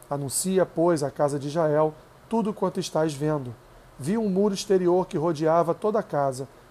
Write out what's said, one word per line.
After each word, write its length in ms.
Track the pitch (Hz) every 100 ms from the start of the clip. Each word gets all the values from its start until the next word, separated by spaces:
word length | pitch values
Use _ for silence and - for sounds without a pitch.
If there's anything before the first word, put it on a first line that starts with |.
| -
Anuncia, 560 | 143 139 - 185 185 170
pois, 380 | - 170 165
à 80 | 143
casa 260 | - 147 143
de 100 | 139
Israel 460 | 151 156 151 156 151 - - -
tudo 240 | 226 214
quanto 260 | - 185 185
estás 340 | 170 160 160
vendo." 400 | 139 151 151 127 117 - - - -
Vi 180 | 131 220
um 120 | 214
muro 240 | 185 208
exterior 540 | 190 - 190 180 180 180
que 100 | 175
rodeava 560 | 160 151 156 165 165
toda 260 | 165 208 214
a 40 |
casa, 440 | 180 151 139 127 131 - -